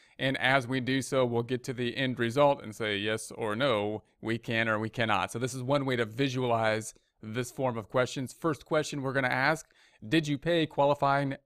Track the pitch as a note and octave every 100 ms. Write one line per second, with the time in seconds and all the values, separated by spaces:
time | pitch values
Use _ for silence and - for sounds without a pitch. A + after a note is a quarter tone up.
0 | _ - C3 C#3 B2 C#3 A#2+ C3 A#2+ C3+
1 | - C3+ B2 A#2 A#2+ B2+ C3 A#2+ A#2+ B2
2 | C3 A#2+ A#2 B2 C#3+ C3+ A2 G#2+ A2 G2+
3 | G#2+ A2 - - A2+ G#2+ C#3+ G#2+ G#2 G#2+
4 | - _ G#2+ A2+ - A2+ A2+ G#2+ A2 -
5 | A2+ G2+ F#2+ A#2 B2+ C3 B2 C#3+ C3+ B2
6 | A2 A2 C#3 B2+ B2+ A2+ A2 A2 G#2+ -
7 | _ _ G#2+ A2+ B2 - C3 A#2 G2+ B2+
8 | B2 - B2+ - E3 D3 - D#3 D3+ D3
9 | C3+ C3+ B2+ B2+ C#3 D#3+ - _ _ _
10 | G#2+ D#3+ D3 C#3+ E3 E3+ D#3 - C#3+ C#3+
11 | C#3 C#3 C#3 C3+